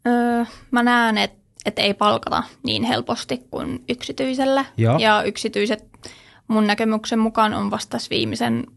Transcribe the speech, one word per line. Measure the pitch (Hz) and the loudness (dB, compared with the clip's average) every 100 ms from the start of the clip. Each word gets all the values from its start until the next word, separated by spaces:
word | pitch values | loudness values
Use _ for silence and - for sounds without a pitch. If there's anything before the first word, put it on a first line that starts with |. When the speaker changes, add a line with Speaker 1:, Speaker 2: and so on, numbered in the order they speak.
| 240 | -2
Speaker 1:
Öö, | 240 240 240 233 - - | 0 0 0 -4 -8 -4
mä | 240 | 2
näen, | 240 240 226 214 | 4 4 4 2
et, | 202 - _ - - | -2 -6 _ -10 -6
et | - | 0
ei | 202 | 0
palkata | 202 208 156 - - - - | 2 2 2 0 -2 -4 -6
niin | 240 110 | -4 -2
helposti | 233 226 - 120 - - - | 0 -2 -2 -6 -6 -8 -8
kuin | - - - - | -8 -8 -8 -6
yksityisellä. | 247 - - 262 262 269 269 262 - | -8 -8 -6 -4 -2 0 0 0 0
Speaker 2:
Joo. | 113 - | 2 4
Speaker 1:
Ja | 220 208 | 4 2
yksityiset | 208 208 220 202 208 214 - - - - - - - | 0 -4 -4 -2 -2 -4 -8 -20 -20 -20 -20 -14 -2
mun | 220 208 | 2 2
näkemyksen | 208 226 214 220 226 | 2 0 -2 -2 0
mukaan | 220 220 214 | 2 2 2
on | - 202 | 0 -2
vasta | - - | -4 -6
tässä | 123 - | -8 -4
viimeisen | 98 107 113 120 117 - | -2 -2 -2 -2 -2 -4